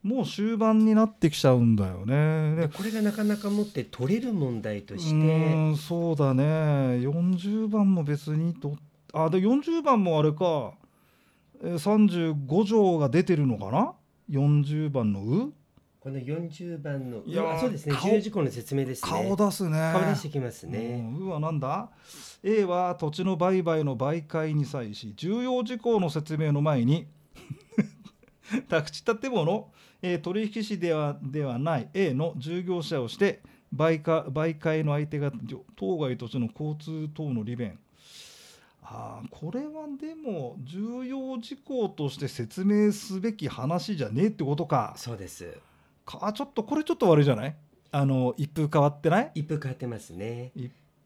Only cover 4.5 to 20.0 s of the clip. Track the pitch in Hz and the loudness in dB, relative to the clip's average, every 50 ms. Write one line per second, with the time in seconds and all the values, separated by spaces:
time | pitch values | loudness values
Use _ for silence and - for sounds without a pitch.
4.5 | 120 110 101 107 107 101 101 - 101 98 165 156 156 156 156 156 160 160 160 156 | -2 -4 -4 -4 -6 -6 -6 -8 -10 -4 -2 2 4 4 6 6 4 4 4 4
5.5 | 156 156 156 156 156 147 - - 170 170 170 170 160 147 151 135 127 127 139 151 | 2 4 2 2 2 0 -2 -4 -4 -2 0 0 2 2 2 4 4 4 4 2
6.5 | 156 160 156 151 143 139 135 127 123 123 123 135 147 170 175 180 185 175 180 202 | 2 2 2 2 2 4 2 2 2 2 0 0 0 2 2 2 0 0 0 -2
7.5 | 208 220 220 214 214 214 202 196 190 175 151 143 147 147 - 151 151 156 165 170 | -2 0 0 0 2 4 4 4 4 4 2 0 -2 -2 -2 -2 -2 0 0 0
8.5 | 165 - - 143 147 - - - _ _ _ - - 156 160 165 175 185 185 214 | -2 -4 -6 -8 -8 -8 -12 -20 _ _ _ -6 -2 0 2 2 4 4 4 4
9.5 | 254 285 285 330 330 339 294 302 262 214 196 175 160 151 151 156 151 151 185 175 | 4 4 2 0 -2 2 4 4 4 4 4 4 4 4 4 4 4 2 0 2
10.5 | 160 147 120 98 - _ - _ _ _ _ _ _ _ _ _ _ _ _ _ | 2 0 -2 -6 -10 _ -20 _ _ _ _ _ _ _ _ _ _ _ _ _
11.5 | _ - - 165 175 160 147 202 214 214 214 208 175 175 165 165 156 147 139 127 | _ -10 -6 -4 -4 -2 0 2 6 6 6 6 4 2 0 0 0 -2 -2 0
12.5 | 147 190 220 190 226 220 202 185 170 160 147 131 120 170 185 - 175 151 143 131 | 2 2 2 4 4 4 4 4 4 4 2 4 4 2 4 4 2 2 2 2
13.5 | 117 101 98 95 113 160 233 330 370 _ _ _ _ _ _ - 147 135 139 143 | 0 -2 -4 0 2 2 2 0 -2 _ _ _ _ _ _ -4 -2 2 4 4
14.5 | 147 147 143 139 151 151 156 151 139 131 113 107 101 98 98 110 135 196 254 302 | 4 4 4 2 -2 -2 -2 -2 0 0 0 0 0 0 -2 0 0 0 0 -2
15.5 | - _ _ _ _ _ _ _ _ _ _ 135 135 135 123 127 151 165 170 165 | -8 _ _ _ _ _ _ _ _ _ _ -10 -10 -8 -6 -6 -6 -6 -6 -8
16.5 | 151 - 180 175 170 151 143 147 143 135 131 127 120 107 - - - 98 - - | -10 -12 -10 -10 -10 -8 -6 -6 -6 -6 -6 -8 -10 -10 -10 -4 -2 -2 0 0
17.5 | - 165 254 247 196 147 - 147 143 131 170 196 220 214 196 214 208 196 151 123 | 0 0 -2 -2 -2 -4 -2 -2 -2 0 2 4 4 4 2 0 -2 -2 -2 -2
18.5 | 104 120 113 - 139 139 135 127 127 - - - 165 170 180 190 196 185 208 202 | -2 -6 -8 -4 -2 -2 -2 -2 -6 -8 -6 -4 -2 -2 0 0 2 2 2 0
19.5 | - - 190 165 156 156 160 160 160 160 | 2 -2 -2 0 0 0 0 2 2 2